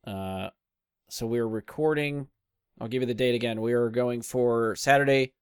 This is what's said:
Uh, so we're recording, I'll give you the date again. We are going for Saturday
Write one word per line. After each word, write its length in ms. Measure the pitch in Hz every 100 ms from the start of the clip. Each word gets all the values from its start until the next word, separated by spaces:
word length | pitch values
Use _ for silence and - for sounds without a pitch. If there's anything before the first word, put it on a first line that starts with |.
| -
Uh, 440 | 98 95 95 95 _ _ _ _ _ _
so 160 | - 113
we're 220 | 120 113
recording, 800 | 110 - - 156 151 147 143 135 _ _ _ _ _
I'll 100 | 117
give 120 | 127
you 60 | 123
the 60 |
date 200 | 117 127
again. 280 | 120 117 110
We 120 | 113
are 160 | 120 120
going 320 | 117 123 120
for 540 | 117 127 120 117 113 98
Saturday 580 | - 139 139 135 131 _